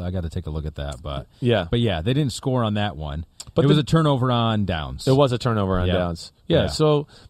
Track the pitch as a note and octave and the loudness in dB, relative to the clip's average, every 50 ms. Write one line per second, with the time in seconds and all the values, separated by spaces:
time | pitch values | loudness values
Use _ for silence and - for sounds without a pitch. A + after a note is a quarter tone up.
0 | F2 F2+ F2+ F#2+ E2+ E2 - F2 E2 D#2+ D#2 D#2 D2 D2+ D2 - C#2+ C#2+ C#2+ B1 | -6 -4 -4 -4 -4 -4 -6 -6 -6 -6 -6 -6 -6 -6 -8 -8 -8 -8 -10 -10
1 | D#2+ D2+ C#2 C#2 - - _ _ C3+ A#2+ A#2 G#2 F2 E2+ - A#2+ A#2+ A2+ F#2 D#2+ | -10 -10 -8 -8 -10 -12 _ _ 0 2 2 2 0 0 -2 0 0 0 0 -2
2 | D#2+ G#2+ C3 C3+ C#3+ C3 - - - C#3 B2+ B2+ A#2 G#2+ G#2 G#2 G#2 G#2 D#2 C#2 | -2 -2 0 0 0 -2 -4 -4 -4 -2 -2 0 0 0 0 0 -2 -2 -4 -6
3 | D#2 D2 C#2+ D#2+ E2 - _ - - - - - - C#3 D3+ D3+ C#3 - D#3 E3 | -8 -6 -6 -8 -8 -10 _ -18 -20 -4 0 2 4 4 4 4 4 2 2 2
4 | D#3+ D3+ C#3+ B2+ A#2+ C3 B2 A#2+ A#2 A2+ A2 G#2+ G2+ F2+ F2+ D#2+ D2 C2 B1+ - | 4 4 2 2 2 2 2 2 2 2 2 0 0 0 -2 -2 -4 -6 -8 -4
5 | - C3 C3+ C3+ D3 C3 B2 A#2 - B2+ A2+ G#2+ G2 F#2+ F#2+ F2+ F2+ F2+ F2+ F2+ | 0 2 4 4 4 4 2 0 0 0 0 0 2 2 2 2 2 2 2 0
6 | F2+ F2 E2+ - - - - _ _ - E3+ D3 G#2+ F2+ - - D#3 D3+ D3+ D3 | 0 -2 -4 -6 -10 -16 -20 _ _ 0 0 2 2 0 0 2 2 4 4 2
7 | D3 - - - - - | 0 -4 -10 -20 -20 -4